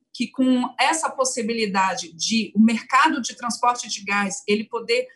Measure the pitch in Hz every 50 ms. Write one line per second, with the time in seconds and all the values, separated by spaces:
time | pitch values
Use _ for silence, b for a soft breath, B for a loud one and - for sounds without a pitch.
0 | _ _ - - 240 - - - 262 254 254 247 247 - - - 254 285 320 320
1 | - 262 262 - 254 254 - 254 214 220 233 226 220 202 185 196 190 190 180 175
2 | 175 165 170 160 - - 220 226 214 - - 202 220 233 233 226 - - - 262
3 | 294 320 311 277 226 - 220 - - 233 214 - - 240 247 247 - 220 - 208
4 | 202 196 202 202 202 190 180 - - - 208 214 220 - - 226 226 233 233 247
5 | 254 B B